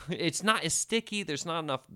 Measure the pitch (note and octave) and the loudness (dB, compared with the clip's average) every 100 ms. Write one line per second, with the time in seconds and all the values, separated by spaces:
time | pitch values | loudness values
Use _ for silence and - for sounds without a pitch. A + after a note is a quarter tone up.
0 | - F3+ E3+ - G3 A3 D#3 - - A3+ | -6 0 0 2 2 2 2 0 2 0
1 | A3 G#3 F3+ C#3+ E3+ E3 D#3 C3 - | 0 -4 -2 -2 0 -2 0 -2 -4